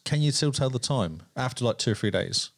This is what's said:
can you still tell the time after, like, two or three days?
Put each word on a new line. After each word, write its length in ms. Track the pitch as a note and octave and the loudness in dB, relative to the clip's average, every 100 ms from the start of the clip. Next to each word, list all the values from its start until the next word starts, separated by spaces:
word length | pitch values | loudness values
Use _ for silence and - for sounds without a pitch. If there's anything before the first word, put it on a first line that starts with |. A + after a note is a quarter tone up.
| - | -2
can 160 | D3+ | 2
you 100 | D3 | 2
still 200 | C#3 D3+ | 2 0
tell 180 | C3+ C3+ | 2 0
the 100 | B2+ | 0
time 440 | - C3+ F2 D#2+ - - | 0 0 0 -4 -12 -6
after, 300 | B2+ - A#2+ | -4 0 0
like, 120 | - | 2
two 140 | - | 0
or 40 | G#2 | 0
three 160 | G#2 | 0
days? 400 | F#2+ - - - | 0 -2 -4 -6